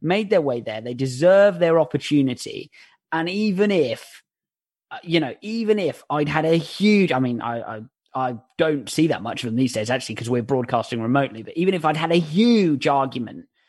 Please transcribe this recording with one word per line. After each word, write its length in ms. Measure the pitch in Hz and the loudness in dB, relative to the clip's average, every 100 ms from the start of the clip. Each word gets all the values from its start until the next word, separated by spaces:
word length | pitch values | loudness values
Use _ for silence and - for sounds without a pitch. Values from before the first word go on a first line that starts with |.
made 280 | 151 196 208 | -2 -2 2
their 120 | 202 | 0
way 200 | 143 120 | 2 -2
there. 200 | 110 110 | -6 -8
They 120 | 117 | -8
deserve 640 | 123 135 123 170 196 202 175 | -4 -4 2 4 6 6 4
their 200 | 170 165 | 2 2
opportunity. 920 | 156 143 - 147 135 123 - - - _ - _ _ | 2 -2 0 2 2 -2 -10 -12 -14 _ -20 _ _
And 160 | 160 170 | -6 -4
even 400 | 196 214 185 208 | -2 0 0 2
if, 520 | 190 131 113 - - _ _ _ _ _ _ _ | 2 0 -2 -12 -20 _ _ _ _ _ _ _
uh, 60 | - | -16
you 160 | - 165 | -2 0
know, 160 | 139 - | 0 -6
even 360 | 208 226 214 214 | -8 -4 0 0
if 240 | 170 - - | 0 -6 -6
I'd 200 | 147 147 | -2 0
had 160 | 151 160 | 0 2
a 100 | 165 | 0
huge, 560 | 160 - 202 208 180 | -2 0 4 4 4
I 80 | 131 | 2
mean, 220 | 131 117 | -2 -4
I, 360 | 113 117 101 110 | -6 -8 -8 -12
I, 40 | 113 _ _ 131 | -14 _ _ -6
I 200 | 127 117 - - | -6 -6 -8 -2
don't 320 | 160 151 117 | 0 0 -2
see 180 | - 160 | 0 2
that 140 | 127 | 0
much 220 | 107 - | -4 -8
of 60 | 123 | -4
them 80 | 113 | 0
these 160 | 131 | 0
days, 160 | 113 110 | 0 -2
actually, 260 | 131 - 113 | -2 -4 -10
'cause 140 | 117 | -4
we're 120 | 123 | -2
broadcasting 600 | 113 135 120 120 110 120 | 0 -2 0 -2 -2 -4
remotely. 420 | 113 135 139 110 | 0 0 0 -4
But 140 | 110 - | -10 -2
even 160 | 185 | 0
if 100 | 185 | 0
I'd 140 | 156 156 | 0 0
had 160 | 165 | 2
a 20 | 175 | 2
huge 720 | 156 160 233 226 180 143 156 | 2 2 4 6 4 2 2
argument 600 | 139 131 123 110 - - _ | 0 0 -4 -10 -12 -20 _